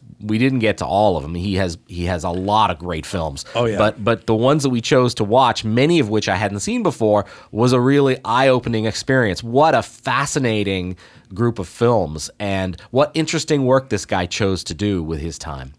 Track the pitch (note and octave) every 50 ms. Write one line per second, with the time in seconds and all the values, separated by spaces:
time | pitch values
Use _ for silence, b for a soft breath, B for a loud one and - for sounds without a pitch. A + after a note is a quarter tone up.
0 | - - - - G#2 G#2+ G#2+ A2 B2+ C3+ C3 B2 A2 G#2+ G2 - E2+ C2+ F2 G2+
1 | G#2+ G#2 F2+ D2+ C2+ D#2 E2+ F2 F2+ G#2 F#2+ F#2 G2 F2+ E2+ - _ _ F2+ F2
2 | F2 F2+ F#2 E2 E2+ F2+ E2+ F#2 F#2 G2+ G#2 A2 G#2+ F#2+ F2+ D2+ F2 F2 E2+ D#2+
3 | D#2 - - F2+ D#2+ D#2 C#2+ C#2 - - - A2+ A#2+ A2+ G#2 G2 G#2 G#2+ - -
4 | G#2 A#2 A#2 A2 - - A2+ G#2+ A#2+ C3 D3 D#3 C#3 C3+ B2 A#2 A2+ - D3+ B2+
5 | B2+ A#2+ - - G#2+ G2+ A2+ C3 C3 A#2+ G#2+ - A2 G#2+ A2 A#2+ C3+ D#3+ F3 E3
6 | B2 G#2 A2 G#2+ - - F#2+ F#2+ A2 G2 G2+ G2+ - G3+ A#3 B3 A3 E3+ C3 -
7 | A2+ G#2+ G#2 G#2 G2 B B B B B - G#2+ A#2+ B2+ B2+ B2 B2 C3 C#3 C#3+
8 | C#3 C3+ B2+ - - - A#2 B2+ C3+ C3+ B2+ B2+ - A#2 A#2 A2 G#2+ A2 - -
9 | - - C3+ C3 A#2+ G2+ F2 - A#2 A#2 A#2 C3+ - C3 C3 A#2 G#2 - - -
10 | - C3+ A#2+ C3 C#3+ - - D3+ C3 A#2 A2 G#2+ G2+ G2 G2 F#2 F2+ F2+ F2+ B
11 | B B B B B B F#2+ F#2 A#2+ A#2+ A#2 - F2+ - - - A#2+ A#2+ B2 G#2+
12 | F2 D2+ D2+ D#2 - - - _ G#2 G2+ G2 F#2+ F#2+ F#2 F2 B B B A#2 B2+
13 | D3 D3 - D#3+ D#3+ D#3 - D#3 - - D#3 C#3+ C3+ B2 C3 C3+ C3 - A2+ G2
14 | - - G#2 F#2+ F2+ F2+ - - G#2+ G2 F#2+ F2 - - E2 D2 G#2 G#2 G2 F2+
15 | D#2+ D#2 E2 D2 D2+ E2 D#2+ - - D#2+ C#2+ C2 C2 C2+ D2